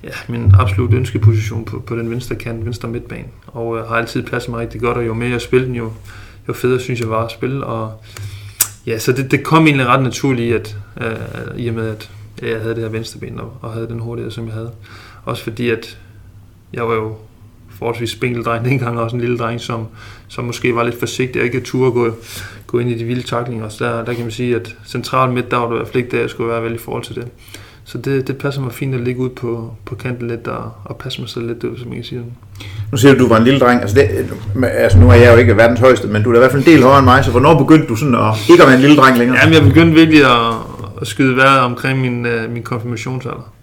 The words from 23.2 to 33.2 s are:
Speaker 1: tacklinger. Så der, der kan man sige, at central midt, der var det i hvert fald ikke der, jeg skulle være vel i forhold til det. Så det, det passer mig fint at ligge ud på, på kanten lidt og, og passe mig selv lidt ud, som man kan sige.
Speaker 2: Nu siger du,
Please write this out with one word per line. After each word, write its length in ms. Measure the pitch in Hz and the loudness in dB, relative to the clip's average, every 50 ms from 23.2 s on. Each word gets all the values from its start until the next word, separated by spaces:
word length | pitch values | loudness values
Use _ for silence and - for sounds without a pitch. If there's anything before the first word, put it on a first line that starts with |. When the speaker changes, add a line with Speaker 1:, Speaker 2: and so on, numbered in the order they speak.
Speaker 1:
tacklinger. 460 | 120 - - 120 120 127 120 110 110 107 | -6 -6 -6 -6 -6 -6 -8 -8 -10 -10
Så 160 | - - 120 | -8 -6 -6
der, 200 | 120 117 117 113 | -4 -4 -6 -6
der 80 | 123 123 | -6 -6
kan 80 | 117 | -6
man 80 | 120 117 | -8 -8
sige, 240 | 110 117 123 120 120 | -6 -6 -4 -2 -2
at 200 | 110 104 - - - - | -4 -4 -8 -18 -20 -18
central 460 | - - 123 117 - - 131 131 127 | -10 -10 -10 -8 -4 -2 0 0 0
midt, 180 | 123 123 120 - | -2 -4 -4 -4
der 60 | 123 | -4
var 100 | 123 120 | -4 -2
det 80 | 117 117 | -4 -4
i 20 | |
hvert 120 | 113 - 107 | -6 -6 -4
fald 160 | - 131 120 | -4 -4 -4
ikke 120 | 120 - | -2 -4
der, 40 | 117 | -4
jeg 100 | 117 117 | -4 -4
skulle 200 | - - 113 113 | -6 -6 -6 -4
være 100 | 117 117 | -4 -4
vel 120 | 113 117 117 | -4 -6 -8
i 40 | 113 | -8
forhold 260 | - - 117 120 117 | -10 -10 -10 -10 -10
til 100 | - - | -10 -12
det. 100 | - 120 123 - _ - - - - - - - _ - | -12 -12 -12 -18 _ -20 -20 -20 -20 -20 -20 -20 _ -20
Så 120 | - - 127 | -14 -14 -8
det, 280 | 120 135 139 135 131 - | -6 -2 -2 -2 -2 -4
det 80 | 131 | -8
passer 240 | - - 139 131 139 | -6 -6 -6 -4 -4
mig 120 | 135 123 | -6 -8
fint 220 | - - 147 135 131 | -6 -6 -6 -4 -4
at 60 | 120 | -2
ligge 200 | 120 123 123 123 | -4 -4 -4 -4
ud 80 | 131 127 | -6 -6
på, 460 | 127 - 123 117 117 117 113 113 113 - - | -6 -8 -8 -6 -6 -6 -8 -12 -14 -16 -14
på 100 | - - | -14 -14
kanten 340 | 104 - 127 123 120 120 117 | -10 -8 -8 -8 -6 -6 -8
lidt 200 | 117 113 - 123 | -8 -8 -8 -10
og, 240 | 120 113 117 113 113 - 101 | -10 -8 -10 -12 -14 -16 -14
og 120 | - 127 | -16 -14
passe 240 | - - 131 - - | -12 -12 -12 -10 -10
mig 80 | 123 110 | -12 -10
selv 160 | - 123 117 | -8 -8 -8
lidt 180 | 117 120 120 - | -8 -8 -8 -8
ud, 140 | 117 113 127 | -10 -8 -10
som 80 | 120 123 | -12 -10
man 80 | 123 | -10
kan 80 | 117 113 | -12 -10
sige. 180 | - - 123 120 117 120 - - - - - - - - - - - | -10 -12 -12 -12 -12 -16 -18 -20 -20 -20 -18 -16 -14 -12 -12 -10 -6
Speaker 2:
Nu 60 | - - | -2 2
siger 160 | 120 143 131 | 2 2 4
du, 60 | 123 | 2